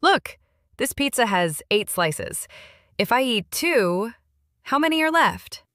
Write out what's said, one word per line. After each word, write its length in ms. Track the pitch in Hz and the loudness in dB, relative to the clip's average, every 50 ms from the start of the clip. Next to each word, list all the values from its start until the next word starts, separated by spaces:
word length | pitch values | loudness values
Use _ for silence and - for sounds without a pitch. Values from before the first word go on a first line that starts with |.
Look, 360 | - 339 392 311 _ - - _ _ _ _ _ _ _ _ | 4 4 2 2 _ -4 -20 _ _ _ _ _ _ _ _
this 160 | _ - 269 - | _ -4 -4 -2
pizza 320 | - 277 277 - - 240 | -2 -2 -2 0 0 0
has 360 | 214 202 180 175 170 156 - - _ | 2 2 0 0 0 -2 -6 -6 _
eight 180 | 156 - - - | -2 -2 -2 -2
slices. 580 | - - 175 160 151 - - - - - - - - - - - - _ _ _ _ | -2 -2 0 -2 -2 -4 -8 -10 -10 -10 -12 -14 -18 -20 -20 -20 -20 _ _ _ _
If 140 | _ 208 - | _ -2 0
I 100 | 233 247 269 | 2 0 2
eat 260 | 262 233 214 180 _ | 2 0 -2 -2 _
two, 600 | - - - 339 339 262 202 175 175 180 202 233 233 _ _ _ _ _ _ _ _ _ _ | -8 -4 0 2 2 4 2 2 0 -2 -4 -6 -10 _ _ _ _ _ _ _ _ _ _
how 160 | - - 285 | -2 -2 0
many 220 | 302 320 311 320 | 2 2 2 2
are 100 | 311 320 | 0 2
left? 520 | 320 339 311 208 - 185 - - - - _ _ _ | 4 4 4 2 2 -2 -10 -16 -20 -20 _ _ _